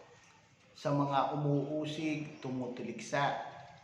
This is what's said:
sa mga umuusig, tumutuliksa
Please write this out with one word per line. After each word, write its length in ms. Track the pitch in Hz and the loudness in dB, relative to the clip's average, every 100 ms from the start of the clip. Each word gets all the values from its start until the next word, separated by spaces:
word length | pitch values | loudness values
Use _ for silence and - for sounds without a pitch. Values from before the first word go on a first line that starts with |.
| - - - - - - - - | -20 -20 -20 -20 -20 -20 -20 -4
sa 160 | 147 | 2
mga 420 | 143 143 139 131 | 4 4 4 2
umuusig, 1040 | 151 147 143 143 151 151 151 156 151 147 - | 2 4 4 2 0 -2 -2 -2 -2 -4 -8
tumutuliksa 1040 | 135 127 120 123 110 113 - 143 139 - - - - - | -6 -4 -4 -6 -6 -8 -2 2 2 0 -6 -12 -16 -20